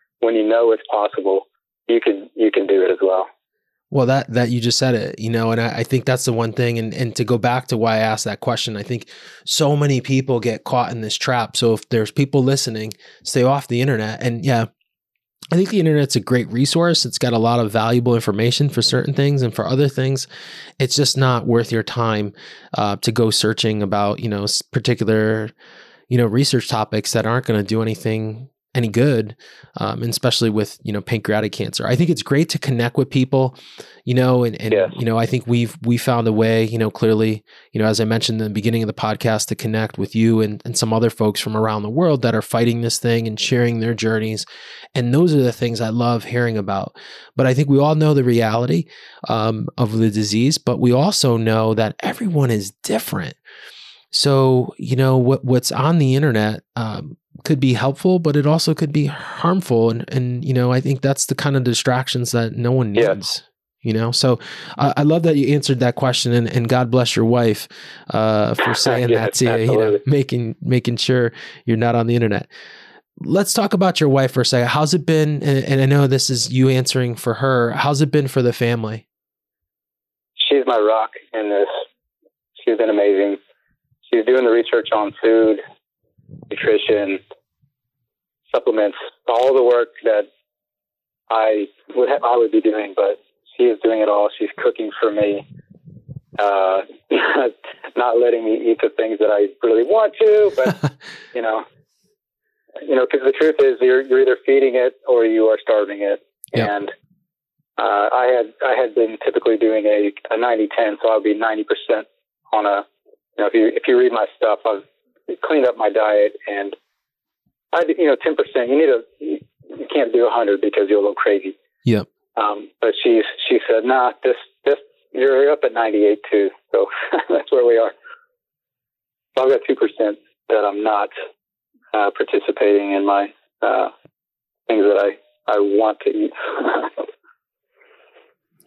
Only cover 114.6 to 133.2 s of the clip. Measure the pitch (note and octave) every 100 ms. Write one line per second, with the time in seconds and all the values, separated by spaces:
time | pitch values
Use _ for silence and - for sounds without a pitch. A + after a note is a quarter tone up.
114.6 | A2+ G2+ - _ _ _ - - - D#3
115.6 | B2+ A#2 G#2+ G#2+ G#2+ G#2 G#2 - - G2+
116.6 | G2+ - _ _ _ _ _ _ _ _
117.6 | _ E3 E3 E3 D#3 B2+ E3 D3+ C#3 C#3+
118.6 | C#3 C#3 D#3 A#2 - - D#3 D3+ - _
119.6 | - - C3 D3 - A#2+ A#2 A#2 G#2 G2
120.6 | G#2 G#2+ G2 G#2 G2+ - - G2 F#2+ -
121.6 | _ _ B2 A2 - _ _ - G#2 G#2
122.6 | - _ A2+ - - A2+ - - - B2+
123.6 | - A2+ A#2+ C3 B2 - B2+ - - _
124.6 | C#3 C#3+ - _ _ - C3+ C3 C#3+ D3
125.6 | C3 A#2 A2 G#2 G#2 G#2 - G#2 G2 -
126.6 | _ G#2 G2+ - - - - E3+ - C3
127.6 | A#2+ A2+ G#2+ - - - _ _ _ _
128.6 | _ _ _ _ _ _ _ - C3 -
129.6 | - - A2 - G#2+ - _ _ - A2
130.6 | G2+ G2+ A2 G#2 G#2 - - _ _ _
131.6 | _ _ _ G#2+ G2+ - - G2+ - -
132.6 | G#2 G2+ G2+ G2 G2+ G2+